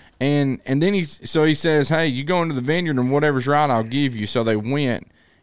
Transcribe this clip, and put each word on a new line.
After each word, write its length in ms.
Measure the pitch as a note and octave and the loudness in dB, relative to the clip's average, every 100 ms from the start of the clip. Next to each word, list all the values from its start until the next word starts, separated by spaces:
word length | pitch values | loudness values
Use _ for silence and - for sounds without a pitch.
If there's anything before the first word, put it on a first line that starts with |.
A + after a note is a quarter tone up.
| - - | -18 -4
And, 400 | C3+ D3 C#3 B2+ - | 0 2 0 -2 -2
and 160 | C3+ | 0
then 140 | F3 G3+ | 2 0
he, 80 | |
so 400 | D#3+ - - D#3+ | -2 -8 -4 2
he 100 | D#3 | 2
says, 360 | D3 E3+ D3+ C3+ | 2 2 2 2
"Hey, 180 | D#3+ D#3+ | 2 0
you 160 | B2+ | -2
go 180 | D3 F3+ | -2 -2
into 140 | E3 C3+ | -2 -2
the 60 | |
vineyard 360 | B2 E3+ E3+ C3 | -2 -2 0 0
and 140 | B2 | 0
whatever's 360 | C#3+ D3+ C3+ B2 | 2 2 0 2
right, 220 | D3 D3 | 2 2
I'll 140 | A#2 | 0
give 320 | A2+ C3+ C#3+ A2+ | 0 0 -2 -2
you." 100 | G#2 | -4
So 160 | B2 | -2
they 120 | A2+ G#2+ | 0 0
went. 520 | A2 C#3+ C3+ G#2+ - _ _ _ | 0 -2 -2 -4 -8 _ _ _